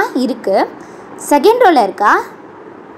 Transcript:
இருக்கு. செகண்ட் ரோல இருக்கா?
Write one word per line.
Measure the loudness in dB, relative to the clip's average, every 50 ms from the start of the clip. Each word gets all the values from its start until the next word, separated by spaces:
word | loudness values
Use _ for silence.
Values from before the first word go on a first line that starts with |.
| 2 0 -2 -4 -4
இருக்கு. | -4 -6 -6 -4 -2 -2 -2 -2 -2 -6 -12 -20 -20 -20 -20 -20 -20 -20 -16 -4 -2
செகண்ட் | 0 2 4 2 4 4 4
ரோல | 4 4 4 2 0
இருக்கா? | -2 -2 0 0 2 0 -2 -6 -12 -20 -20 -20 -20 -20 -20 -20 -20 -20 -20 -20 -20